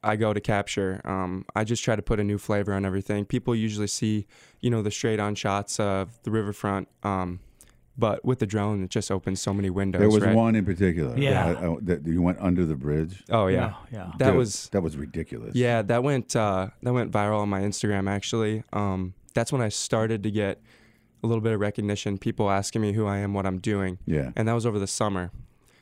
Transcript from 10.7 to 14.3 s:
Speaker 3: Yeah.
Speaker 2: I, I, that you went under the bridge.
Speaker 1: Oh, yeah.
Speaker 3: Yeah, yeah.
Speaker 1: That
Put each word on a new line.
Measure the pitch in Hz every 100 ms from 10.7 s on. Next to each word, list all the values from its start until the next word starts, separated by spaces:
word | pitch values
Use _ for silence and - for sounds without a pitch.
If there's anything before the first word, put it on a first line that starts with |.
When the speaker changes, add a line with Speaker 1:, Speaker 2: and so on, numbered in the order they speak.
| 87 95 82 69 123
Speaker 3:
Yeah. | 139 101 82 -
Speaker 2:
I, | 87
I, | 82
that | 87 80 78
you | 85
went | 87 -
under | 92 87 82
the | 71
bridge. | 73 76 80 95 -
Speaker 1:
Oh, | 113 95
yeah. | 92 101 - -
Speaker 3:
Yeah, | 107 90
yeah. | -
Speaker 1:
That | 131